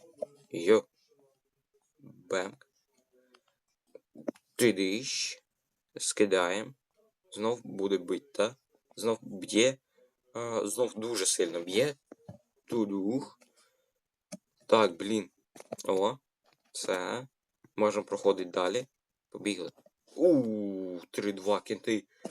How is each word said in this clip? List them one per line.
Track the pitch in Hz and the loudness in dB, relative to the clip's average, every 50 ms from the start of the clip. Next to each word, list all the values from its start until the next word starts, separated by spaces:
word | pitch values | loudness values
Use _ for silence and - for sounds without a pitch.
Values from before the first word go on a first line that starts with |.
| - - _ - - - - - _ _ | -20 -20 _ -12 -12 -12 -12 -18 _ _
Йо. | - - 85 90 110 107 - - _ _ _ _ _ _ _ _ _ _ _ _ _ _ _ _ _ _ _ _ _ _ | -8 -2 4 4 4 4 4 0 _ _ _ _ _ _ _ _ _ _ _ _ _ _ _ _ _ _ _ _ _ _
Бемк. | - 67 65 - _ - - 92 90 101 117 _ - _ _ _ _ _ _ _ _ _ _ _ _ _ - _ _ _ _ _ _ _ _ _ _ _ - - - _ _ - - - - - _ _ _ | -20 -20 -20 -20 _ -6 -4 -4 -4 -6 -10 _ -20 _ _ _ _ _ _ _ _ _ _ _ _ _ -20 _ _ _ _ _ _ _ _ _ _ _ -20 -20 -20 _ _ -12 -12 -12 -12 -12 _ _ _
Тидищ. | - 123 117 101 95 98 95 98 113 135 135 - - - - - - _ _ _ _ _ _ _ _ _ _ _ - | 4 4 4 4 2 0 -2 -2 -4 -4 -6 -6 -6 -6 -6 -8 -12 _ _ _ _ _ _ _ _ _ _ _ -6
Скидаєм. | - - - - 107 101 92 92 90 87 92 104 110 135 135 _ _ _ _ _ _ _ _ _ _ _ | -6 -4 0 2 2 2 4 2 2 2 0 -2 -4 -8 -12 _ _ _ _ _ _ _ _ _ _ _
Знов | - 98 107 113 123 120 - | -10 -4 -2 -2 -2 -4 -6
буде | - - 95 98 101 98 92 | -10 -6 -4 0 0 0 0
бить, | 87 85 92 82 - _ - | 0 -2 -6 -6 -6 _ -2
та? | - 101 117 131 - _ _ _ _ _ _ _ | 0 0 0 -2 -8 _ _ _ _ _ _ _
Знов | - 107 117 113 - | -4 -2 -2 -2 -2
б'є. | - - 101 95 90 90 101 104 117 131 135 131 _ _ _ _ _ _ _ _ _ _ - | -4 -10 -12 -12 -8 0 4 4 4 4 2 0 _ _ _ _ _ _ _ _ _ _ -10
А, | 113 117 117 113 107 101 101 | -8 -6 -4 -2 -2 -2 -2
знов | 101 117 127 110 - | 0 0 0 0 0
дуже | 110 110 117 120 104 95 | -4 -6 -4 -2 0 0
сильно | - - - 95 82 82 85 | 0 2 2 0 0 0 -4
б'є. | 85 90 92 104 131 147 143 - _ _ - - _ - - - _ _ _ _ _ | -6 0 2 2 2 2 0 -6 _ _ -20 -20 _ -20 -20 -20 _ _ _ _ _
Тудух. | - 120 117 110 101 98 98 92 101 120 139 - - - _ - _ _ _ _ _ _ _ _ _ _ _ _ _ _ _ _ _ - - _ _ _ _ _ - | -4 -2 0 0 0 0 -2 -2 -2 -2 -2 -4 -8 -12 _ -20 _ _ _ _ _ _ _ _ _ _ _ _ _ _ _ _ _ -20 -20 _ _ _ _ _ 4
Так, | - 113 110 98 82 - | 6 6 6 4 2 -2
блін. | - 101 110 107 92 - _ _ _ _ _ - - _ - - - | -4 -2 -2 -2 -2 -6 _ _ _ _ _ -20 -16 _ -14 -8 -4
О, | - 98 92 95 110 131 135 _ _ _ _ _ _ _ _ _ _ | -2 0 2 2 0 -2 -4 _ _ _ _ _ _ _ _ _ _
все. | - - - - 95 92 90 95 104 120 131 135 _ _ _ _ _ _ - _ _ | -12 -8 -4 -4 -2 -2 -2 -4 -6 -6 -8 -12 _ _ _ _ _ _ -20 _ _
Можемо | - 107 104 101 104 98 | 0 2 2 2 0 -2
проходити | - 101 101 - 101 95 92 92 90 | -4 -6 0 2 2 2 2 -2 -4
далі. | - 95 90 90 98 123 127 - _ _ _ _ _ _ _ _ | -2 0 0 0 0 -2 -4 -6 _ _ _ _ _ _ _ _
Побігли. | - - 90 104 101 90 85 78 - _ _ - _ _ _ _ - | -18 -6 -4 -4 -4 -4 -6 -10 -12 _ _ -20 _ _ _ _ -2
У, | - 151 180 165 139 120 113 110 107 104 101 98 95 95 92 90 87 - - | 4 6 6 6 6 4 2 -2 -4 -4 -4 -4 -6 -6 -8 -8 -10 -12 -8
три | - - 101 104 101 | -6 -4 -2 -2 -4
два | 95 92 101 104 92 | -2 0 0 0 0
кінти. | - - 110 92 - - 113 104 - _ _ _ - - | 0 -4 -8 -6 -2 -2 -2 -2 -2 _ _ _ -16 -16